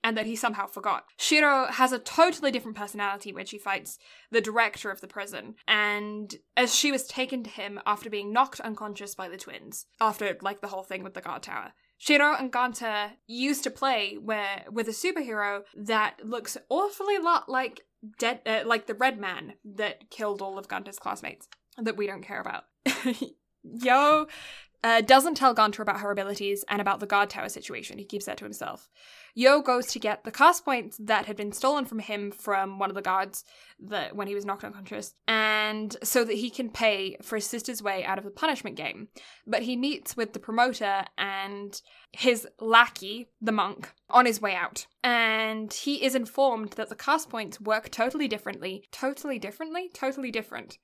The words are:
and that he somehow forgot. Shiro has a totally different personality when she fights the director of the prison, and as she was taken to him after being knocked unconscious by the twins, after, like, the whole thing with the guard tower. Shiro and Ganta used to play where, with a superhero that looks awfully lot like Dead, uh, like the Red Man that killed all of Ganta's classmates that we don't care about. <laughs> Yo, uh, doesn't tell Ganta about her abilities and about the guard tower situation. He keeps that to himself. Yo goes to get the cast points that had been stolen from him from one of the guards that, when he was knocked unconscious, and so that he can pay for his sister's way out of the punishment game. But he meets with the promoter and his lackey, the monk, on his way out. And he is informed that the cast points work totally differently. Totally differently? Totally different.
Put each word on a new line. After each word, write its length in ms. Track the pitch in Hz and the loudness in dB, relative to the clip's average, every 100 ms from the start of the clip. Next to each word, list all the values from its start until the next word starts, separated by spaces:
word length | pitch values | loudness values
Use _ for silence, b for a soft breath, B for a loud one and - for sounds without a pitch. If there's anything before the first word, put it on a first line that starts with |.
and 120 | 226 220 | 0 0
that 100 | 220 | -2
he 100 | 226 | -2
somehow 300 | 240 214 196 | -2 -2 -6
forgot. 400 | - 202 160 - - | -4 -2 -2 -6 -4
Shiro 500 | - 302 294 269 254 | 4 6 8 6 2
has 260 | 240 254 | 2 2
a 60 | 254 | 2
totally 540 | - - 339 330 285 | -4 6 6 6 0
different 240 | 240 226 214 | -2 -6 -10
personality 560 | 208 214 202 196 208 | -10 -4 -4 -4 -8
when 140 | 190 196 | -10 -10
she 120 | 208 | -8
fights 400 | 202 196 - - B B B | -4 -4 -4 -16 B B B
the 100 | 226 | 0
director 500 | 214 220 220 208 208 | 2 2 2 0 -8
of 100 | 190 | -8
the 80 | 185 | -12
prison, 480 | 214 202 185 - 220 - | -12 -10 -10 -14 -10 4
and 720 | 214 208 208 208 214 208 - _ - | 4 6 2 -2 -8 -10 -14 _ 2
as 180 | 247 | 4
she 180 | - 294 | 4 4
was 120 | 269 | 2
taken 380 | 262 - 262 262 | -4 -6 -4 -4
to 80 | 220 | -8
him 300 | - 202 202 | -10 -10 -6
after 240 | - 208 226 | -2 -2 -2
being 240 | 208 202 | -6 0
knocked 280 | 226 262 - | 2 2 0
unconscious 560 | - 214 214 202 202 - | -8 -8 -10 -10 -12 -12
by 120 | 185 | -12
the 80 | 185 | -12
twins, 500 | - - 110 - - _ | -14 -16 -14 -14 -14 _
after, 360 | 220 214 208 175 | 0 2 -2 -2
like, 200 | 185 202 | -4 -6
the 80 | 202 | -8
whole 160 | 190 | -10
thing 180 | 190 190 | -8 -10
with 120 | 190 | -8
the 60 | 185 | -12
guard 220 | 175 156 | -10 -10
tower. 300 | - - - _ _ _ | -8 -10 -10 _ _ _
Shiro 400 | - 294 294 302 | 4 6 6 2
and 140 | 262 | -2
Ganta 600 | 240 247 226 233 214 208 - _ | 0 -2 -2 -4 -2 -4 -10 _
used 380 | 233 262 285 | -4 0 0
to 80 | 269 | -2
play 440 | 269 269 240 202 208 | -2 0 2 -2 -6
where, 420 | 214 214 196 196 - | -4 -2 -2 -6 -6
with 160 | 214 220 | -4 -4
a 60 | |
superhero 680 | 220 349 370 262 214 202 202 202 | -2 -2 -2 -4 -2 -2 -2 -8
that 500 | - 208 220 214 - | -14 0 2 2 -2
looks 320 | 220 240 220 - _ | -8 -8 -6 -12 _
awfully 500 | 294 403 403 392 403 | 0 0 -2 0 2
lot 300 | 330 339 - | 4 2 2
like 320 | 254 262 - _ _ 220 - | -2 -2 -8 _ _ -20 -2
Dead, 200 | 233 254 - | -2 0 -2
uh, 160 | 220 | -2
like 220 | 233 226 226 | 2 0 0
the 80 | |
Red 240 | 214 262 226 | 2 2 2
Man 360 | 202 180 156 208 | -6 -6 -10 -16
that 440 | 208 196 208 - _ | -18 -4 -4 -4 _
killed 320 | - 214 202 | -6 -4 -4
all 160 | 196 196 | -6 -10
of 120 | 196 | -8
Ganta's 320 | 196 196 190 | -8 -8 -10
classmates 480 | - 98 - - - - _ - | -8 -6 -8 -12 -20 -20 _ -6
that 200 | 226 208 | -4 -2
we 100 | 202 | -4
don't 160 | 190 | -6
care 180 | 190 202 | -10 -8
about. 260 | - - - _ | -6 -8 -10 _
<laughs> 800 | - - 262 233 269 - _ _ | -2 0 -2 -2 -6 -12 _ _
Yo, 640 | - 233 247 254 294 302 311 B B B B _ | -16 -4 4 6 8 6 2 B B B B _
uh, 160 | 226 226 | 4 4
doesn't 340 | 220 262 294 | 10 8 8
tell 200 | 285 262 | 4 4
Ganta 280 | 226 214 208 | 6 4 2
about 160 | 208 196 | -2 -2
her 140 | 202 | 0
abilities 520 | 202 196 202 202 202 - | -2 -2 -4 -2 -2 -2
and 120 | 202 | -2
about 200 | 196 196 | 0 0
the 60 | 202 | 2
guard 240 | 202 202 | 2 2
tower 180 | 214 - | -2 -8
situation. 500 | - - - - - | -8 -10 -12 -12 -14
He 60 | |
keeps 220 | 202 202 - | -8 -8 -6
that 100 | - | -10
to 60 | |
himself. 440 | 104 107 - - _ B B B B | -10 -10 -10 -10 _ B B B B
Yo 260 | - 254 294 | 4 8 8
goes 260 | 285 247 247 | 6 2 0
to 120 | 233 | -4
get 240 | 214 208 | -2 -4
the 60 | - | -6
cast 340 | - 302 359 | 8 8 8
points 320 | - 254 220 - | 2 -2 -2 -12
that 260 | 214 214 208 | 2 2 2
had 100 | 208 | -4
been 160 | 208 | -6
stolen 320 | 202 269 294 | 0 2 2
from 140 | 247 220 | 0 -6
him 320 | 208 208 202 | -6 -6 -6
from 480 | 202 - 196 196 196 | -6 -2 0 0 -2
one 100 | 196 | -2
of 60 | |
the 80 | 196 | -2
guards 420 | 196 190 196 - B B B B | 0 0 0 -6 B B B B
that, 340 | 196 208 143 | -6 -4 -4
when 140 | 202 202 | -6 -6
he 60 | |
was 100 | 202 | -4
knocked 200 | 202 202 | -4 -6
unconscious, 500 | 208 202 196 214 202 _ - | -8 -14 -12 -10 -12 _ 0
and 720 | 220 214 214 214 214 214 - | 2 4 2 0 -2 -6 -6
so 220 | 214 262 | 0 2
that 120 | 226 208 | 2 0
he 140 | 233 | -4
can 200 | - 233 | -6 -8
pay 460 | - 226 196 190 - | 2 2 2 -2 -8
for 140 | - 220 | -6 -6
his 100 | 208 | -4
sister's 360 | 233 226 226 | -6 -6 -4
way 220 | 208 190 | -4 -2
out 140 | - 196 | -2 -4
of 60 | |
the 60 | 208 | -6
punishment 460 | - 320 269 208 - | -2 -2 -2 -6 -8
game. 320 | 143 - 214 B B B - | -8 -8 -14 B B B -2
But 160 | 220 | -2
he 140 | 226 247 | 0 -2
meets 400 | 277 285 - - | -2 -4 -8 -6
with 160 | 214 | -6
the 80 | 214 | -6
promoter 640 | - 220 247 240 208 196 185 - | -4 2 2 2 0 0 -2 -4
and 640 | 196 196 196 202 202 - B B B | -4 -4 -6 -8 -10 -12 B B B
his 360 | - 254 233 - _ | 0 2 2 -2 _
lackey, 720 | 226 226 240 - 190 220 240 _ | 6 8 8 2 -10 -10 -12 _
the 120 | 220 | -2
monk, 400 | 220 196 196 - _ _ | 0 0 -4 -14 _ _
on 160 | 233 247 | 6 6
his 140 | 208 | 2
way 140 | 208 | 0
out. 320 | 180 175 - - _ | -2 -4 -6 -14 _
And 680 | 254 240 226 220 220 220 214 | 2 4 4 2 0 -2 -6
he 320 | - - 285 | -6 -4 0
is 100 | 269 | 2
informed 560 | 262 226 - 269 226 214 | 0 -2 2 2 2 -4
that 180 | - 220 | -8 -8
the 80 | 214 | -6
cast 320 | - 311 - | 0 0 0
points 320 | 226 214 - | -8 -8 -8
work 300 | 214 214 214 | -2 -2 -2
totally 380 | - 233 285 277 | -2 -2 0 -2
differently. 600 | 208 - - 190 190 - | -2 -6 -8 -8 -10 -14
Totally 480 | - 262 277 294 247 | -6 -4 -4 -6 -6
differently? 520 | 196 - 320 330 359 | -8 -10 -8 -8 -8
Totally 380 | - 269 277 262 | -4 -4 -4 -4
different. 480 | 226 214 - - - | -6 -6 -12 -14 -20